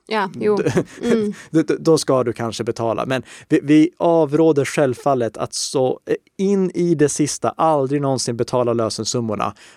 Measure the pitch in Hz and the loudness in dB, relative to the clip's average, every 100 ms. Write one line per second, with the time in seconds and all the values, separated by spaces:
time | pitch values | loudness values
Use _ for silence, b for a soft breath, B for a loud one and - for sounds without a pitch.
0 | - 339 285 - 214 202 - - 185 - | -8 -4 -4 -4 0 0 0 -2 -4 -4
1 | 240 233 208 B B 160 156 - 151 156 | -2 0 0 B B -2 0 0 2 2
2 | - 135 120 110 113 104 113 - 117 101 | 2 0 0 -4 -6 -6 -6 -4 -2 -2
3 | - 131 B B B 156 143 156 156 - | -2 -4 B B B 0 4 4 4 2
4 | 170 165 151 151 165 143 135 - 143 120 | 2 2 2 4 4 4 0 0 0 0
5 | 143 131 113 - 117 - - 147 127 - | 0 0 -2 -4 -8 -6 -4 0 0 -2
6 | - - _ - 196 196 185 - 175 160 | -4 -6 _ -4 0 2 0 0 0 2
7 | 143 - 147 - 120 - 160 151 135 143 | 2 2 -2 -2 -4 0 2 2 0 0
8 | 139 131 - 117 120 127 120 117 110 - | -2 -2 -2 -4 -2 0 0 0 -2 -4
9 | 110 123 113 104 113 B B | -4 -4 -4 -4 -6 B B